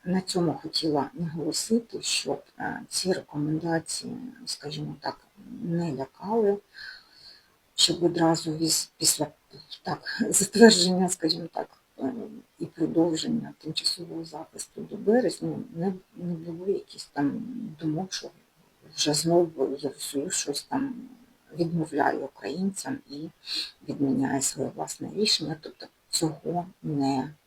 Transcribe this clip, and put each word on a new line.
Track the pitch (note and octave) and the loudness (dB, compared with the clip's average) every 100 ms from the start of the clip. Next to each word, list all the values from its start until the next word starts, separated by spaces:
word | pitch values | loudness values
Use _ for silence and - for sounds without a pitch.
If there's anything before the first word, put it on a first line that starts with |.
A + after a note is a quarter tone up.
на | F3 F#3 | 2 0
цьому | F#3 F3+ E3 | 0 2 2
хотіла | - D#3 - D#3+ D3 C#3 | 0 -4 -2 2 0 0
наголосити, | - E3 D#3+ D3+ - - A3+ - - | -4 -4 -2 -2 -2 2 2 0 -6
щоб, | - - - - - - | -2 -2 0 -4 -6 -8
е, | - - - | -6 -6 -6
ці | - F#3 | -2 0
рекомендації, | F#3 - D3 D3 D#3 E3 E3 - - - - - - - | 0 -2 -2 0 0 2 0 0 -8 -8 -10 -12 -12 -10
скажімо | - D3 D3+ D3 D3+ | -8 -8 -6 -8 -6
так, | C#3 - _ - - - | -8 -10 _ -20 -16 -8
не | F3 E3+ E3+ | -2 0 0
лякали, | C3 C3+ - G3 A3+ G3+ G3+ _ - - - _ - - - _ _ _ | -4 -6 -8 0 4 4 2 _ -16 -16 -16 _ -20 -20 -20 _ _ _
щоб | - - D#3+ | 0 2 4
одразу | E3+ E3+ E3 E3 E3 D#3 | 2 4 4 4 -2 -2
віз-, | D#3+ - - _ | 0 0 -2 _
після, | D#3 - D3 - _ - - - | 0 2 -2 -6 _ -20 -18 -10
так, | - D3+ - - - | -6 -6 -6 -2 0
затвердження, | - - G3+ A3+ G3 F3 F3+ F3+ | 2 2 10 10 12 4 4 2
скажімо | - D#3+ E3 E3 | 2 0 -2 -4
так, | - - - _ - | -8 -8 -12 _ -6
е, | C3+ A#2+ G#2 - - _ | -4 -4 -10 -14 -20 _
і | E3+ | -8
продовження | - D#3+ E3 E3+ D#3+ - D#3 D3 - | -2 2 4 4 2 0 -2 -2 -10
тимчасового | D#3 D#3 - - E3 E3 | -8 -4 -2 -4 -8 -8
захисту | D#3+ D3+ E3 - - - | -8 -10 -12 -14 -14 -12
до | D#3+ - | -10 -2
березня | F#3+ A#3+ G3 - E3 D3 - | 4 6 4 -2 -4 -4 -6
не, | E3 F#3+ F#3 _ - | -4 -2 -4 _ -8
не | F3 | -6
було | E3 E3+ E3+ F#3 | -6 -6 -6 -2
якісь | F#3+ - - - | -2 -4 -18 -10
там | C#3+ C#3+ - - - - D#3 | -2 0 0 -6 -8 -8 -4
думок, | D#3+ D#3 F#3+ | -2 -2 -4
що | - C#3 _ _ _ _ _ - - | -6 -10 _ _ _ _ _ -16 -2
вже | D3 | 2
знову | D3+ E3 E3+ E3+ D#3 C3+ C#3 | 2 6 6 6 2 -2 0
Євросоюз | C#3 - - C#3 E3+ | -4 -6 -6 -4 -2
щось | - - C#3+ | -2 -2 -6
там | - C#4 C#4 A#3+ - - - _ _ | -2 -2 -2 -6 -14 -20 -20 _ _
відмовляє | - E3+ E3+ D#3 C#3 C#3 C#3 | -2 0 0 0 2 2 0
українцям | C3+ - G2+ D#3 G3 G3 C3+ - - | -6 -8 -6 -2 -2 -2 -6 -8 -8
і | C#3+ D#3+ _ - - - - - | -12 -12 _ -8 -6 -6 -12 -10
відміняє | C3+ C#3 C3+ C3+ C3+ | 0 2 2 2 0
своє | C3 D3+ - | 0 -2 -6
власне | - D3+ - - | -4 -8 -8 -8
рішення. | D#3 G#3+ - D3+ D#3 | 0 2 2 -2 -8
Тобто | - - - _ _ | -10 -16 -20 _ _
цього | - D#3+ D3+ D#3 E3+ F3+ - | -2 -2 -2 -4 -4 -6 -8
не | D#3+ C#3+ C3+ C3+ D3 D3+ | -4 0 2 0 -4 -10